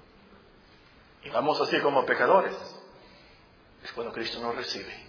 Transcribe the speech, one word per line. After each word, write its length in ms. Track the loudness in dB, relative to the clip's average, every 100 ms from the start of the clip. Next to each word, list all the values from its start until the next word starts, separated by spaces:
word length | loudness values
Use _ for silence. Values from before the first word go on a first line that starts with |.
| -20 -20 -20 -20 -20 -20 -20 -20 -20 -20 -20 -20
Y 60 | -6
vamos 280 | 0 2 2
así 200 | 2 2
como 240 | 4 4
pecadores. 500 | 4 4 6 6 4 -4 -14 -18 -20 -20 -20 -20 -20 -20 -20 -20 -20 -20
Es 80 | -12
cuando 200 | -8 -8
Cristo 260 | -6 -8 -6
nos 140 | -6
recibe 400 | -4 -6 -8 -10 -14